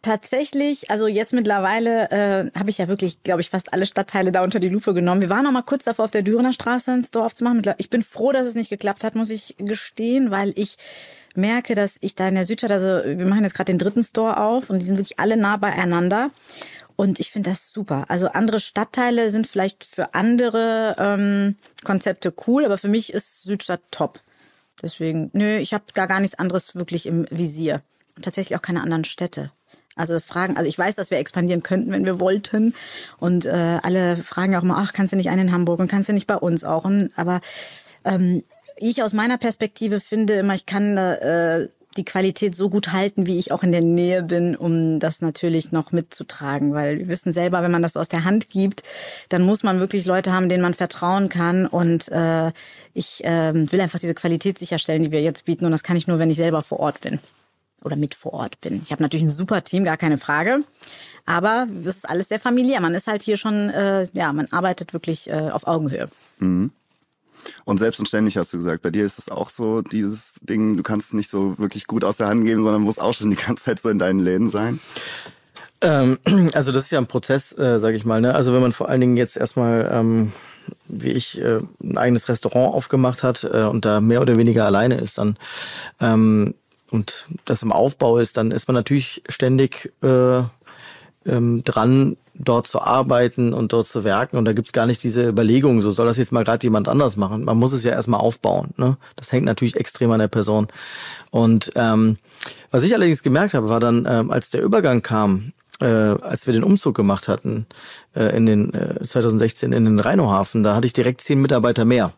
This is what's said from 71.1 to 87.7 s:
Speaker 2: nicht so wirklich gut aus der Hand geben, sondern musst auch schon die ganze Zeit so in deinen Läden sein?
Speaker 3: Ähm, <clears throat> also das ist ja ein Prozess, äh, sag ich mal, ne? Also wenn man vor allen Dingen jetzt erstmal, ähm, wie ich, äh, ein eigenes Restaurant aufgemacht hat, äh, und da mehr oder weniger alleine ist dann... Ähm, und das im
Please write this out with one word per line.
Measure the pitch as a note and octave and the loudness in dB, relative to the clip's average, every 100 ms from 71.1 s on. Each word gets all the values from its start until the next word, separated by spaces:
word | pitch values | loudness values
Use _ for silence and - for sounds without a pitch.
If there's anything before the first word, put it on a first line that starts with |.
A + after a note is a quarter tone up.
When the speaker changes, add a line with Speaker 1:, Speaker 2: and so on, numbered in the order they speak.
Speaker 2:
nicht | G#2+ G#2 | -6 -4
so | G2+ G2 F#2 | -2 -2 -2
wirklich | G#2 G#2+ - | -4 -6 -6
gut | A2 | -2
aus | G2 G#2 | -2 0
der | G#2+ | 0
Hand | A#2 | 2
geben, | A2 A2 | 2 2
sondern | A2 G#2+ | 2 2
musst | G#2 A2 | 0 0
auch | G#2+ | -2
schon | B2 G#2+ | 0 0
die | G2 | 0
ganze | - A#2+ | -2 -4
Zeit | - G#2+ | -2 -2
so | A#2 | 0
in | G#2 | 0
deinen | F2+ F#2+ | 2 2
Läden | F2+ F#2 A2+ | 2 2 0
sein? | G#2 A2+ C3+ - - - - - - _ - - _ | 0 -4 -6 -10 -12 -12 -14 -16 -20 _ -20 -20 _
Speaker 3:
Ähm, | F3 D3 B2+ C3 | 2 4 4 2
<clears throat> | - F#3+ E3+ | 4 6 6
also | D#3 C3+ | 4 0
das | C3 | 0
ist | C3+ | 0
ja | D#3 | -2
ein | A#2+ | 0
Prozess, | B2+ - C3+ - - | -2 0 0 -2 -2
äh, | C3+ A#2 | 2 4
sag | A2 | 2
ich | A2 | 0
mal, | A2 A2 | 0 2
ne? | A#2+ | 4
Also | C3 B2+ | 4 4
wenn | B2 | 4
man | B2+ | 4
vor | - - | 0 0
allen | B2+ | 2
Dingen | B2 B2 | 4 4
jetzt | A#2+ - | 0 -2
erstmal, | A#2+ - A#2 A#2 A2 | -4 0 2 2 2
ähm, | A#2 A2+ A2+ G#2+ - - - - - _ | 2 2 2 0 -4 -20 -18 -18 -20 _
wie | - B2+ | -6 -4
ich, | - - - | -2 -4 -4
äh, | A#2 A2+ - - | -2 -2 -4 -10
ein | - - | -4 0
eigenes | B2 A#2+ - | 2 2 0
Restaurant | A#2 - B2 C3 | -2 0 2 2
aufgemacht | - - C#3 B2+ A#2+ | 2 0 2 2 2
hat, | B2+ A#2+ | -2 -2
äh, | - A2+ | -2 0
und | G#2+ A2+ | 2 2
da | G#2+ G#2 | 2 4
mehr | A2 A#2+ | 4 4
oder | B2+ A#2 | 4 6
weniger | A#2 A2+ | 6 4
alleine | G#2 G2+ A#2+ A#2+ | 4 4 4 2
ist | A2+ - | -2 -2
dann... | G#2+ G#2+ - - - - - _ | -2 -2 -8 -14 -12 -14 -16 _
Ähm, | A#2 A2 A2 G#2+ G#2 - _ _ _ | 2 4 6 4 2 -4 _ _ _
und | A2+ G#2 - - E3 - | -4 -4 -10 -12 -14 -4
das | A#2 | -2
im | A2 | 0